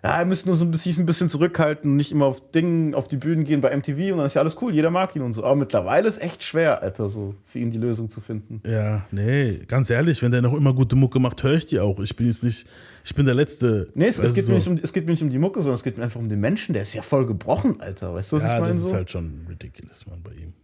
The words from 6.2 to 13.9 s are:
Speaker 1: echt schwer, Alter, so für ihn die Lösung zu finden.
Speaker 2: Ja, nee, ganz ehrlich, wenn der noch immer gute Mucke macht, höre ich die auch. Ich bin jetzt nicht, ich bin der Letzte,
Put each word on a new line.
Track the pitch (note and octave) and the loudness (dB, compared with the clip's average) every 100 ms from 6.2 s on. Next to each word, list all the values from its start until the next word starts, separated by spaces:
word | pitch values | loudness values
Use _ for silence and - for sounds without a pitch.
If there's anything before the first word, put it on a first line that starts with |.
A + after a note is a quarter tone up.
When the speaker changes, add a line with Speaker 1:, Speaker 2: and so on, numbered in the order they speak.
Speaker 1:
echt | E3+ - | -8 -8
schwer, | - D#3 D#3+ B2+ | -4 0 2 2
Alter, | G2 - G#2 | -2 -4 -4
so | G#2+ G2 G2 _ | -4 -8 -10 _
für | A#2+ | -6
ihn | A#2 | -4
die | A2+ | -2
Lösung | A#2+ A2 A2+ | -2 -2 -6
zu | A2+ | -10
finden. | - G#2+ G2+ A2+ G#2+ | -10 -10 -10 -12 -2
Speaker 2:
Ja, | A2 G#2+ G#2+ G2 | 0 0 -2 -4
nee, | G2+ G#2+ C#3 C3 F#2 - | -2 0 2 0 -2 -2
ganz | B2+ B2+ | 0 2
ehrlich, | A#2 E3 C#3 | 2 2 2
wenn | B2 | 2
der | B2 | 4
noch | B2 | 2
immer | D3 C#3 | 4 2
gute | C3 B2 C3 | 4 4 6
Mucke | C3 B2+ | 4 4
macht, | B2+ - | 0 0
höre | C3+ | 2
ich | D#3+ D#3+ | 2 2
die | A#2 | 0
auch. | G2+ G2 | 0 0
Ich | G2 - | -6 -2
bin | A#2+ | 0
jetzt | A2+ | 0
nicht, | A#2 G#2+ - - - - - | -2 -4 -12 -20 -20 -18 -6
ich | - | 2
bin | C#3 | 2
der | B2 | 4
Letzte, | D3 - B2 G#2+ F2+ | 0 2 2 2 -2